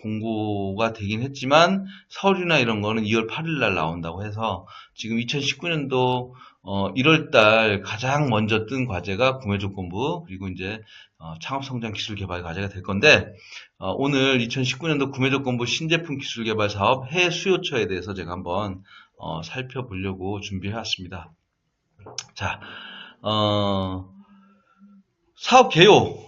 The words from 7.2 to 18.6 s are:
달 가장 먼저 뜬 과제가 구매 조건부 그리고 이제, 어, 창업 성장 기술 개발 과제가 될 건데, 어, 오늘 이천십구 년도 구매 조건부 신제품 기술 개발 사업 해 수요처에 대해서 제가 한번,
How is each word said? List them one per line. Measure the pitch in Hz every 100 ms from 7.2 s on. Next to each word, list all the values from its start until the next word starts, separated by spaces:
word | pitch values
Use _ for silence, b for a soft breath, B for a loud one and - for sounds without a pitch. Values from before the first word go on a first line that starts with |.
| -
달 | 123 107 110 110 98
가장 | 95 - 127 143 143
먼저 | 107 107 110 -
뜬 | 131 127
과제가 | 90 101 95 131 131
구매 | 104 101
조건부 | 98 98 90 95 143 175 165
그리고 | 95 95
이제, | 90 95 110 110 b b _
어, | 80 80
창업 | - 135
성장 | 131 127 113
기술 | 101 - 98
개발 | 92 90
과제가 | 85 87 98
될 | 95
건데, | 95 98 151 113 95 B B B B -
어, | 95
오늘 | 92 139 135 135 127
이천십구 | 117 135 127 - 165
년도 | 143 139
구매 | - 131
조건부 | 139 135 120 120
신제품 | - 160 165 160 131
기술 | - 113
개발 | 113 107 104
사업 | 101 104 131 127
해 | 175 175
수요처에 | 165 196 175 - 135 98
대해서 | 90 95
제가 | 92 85
한번, | 90 90 92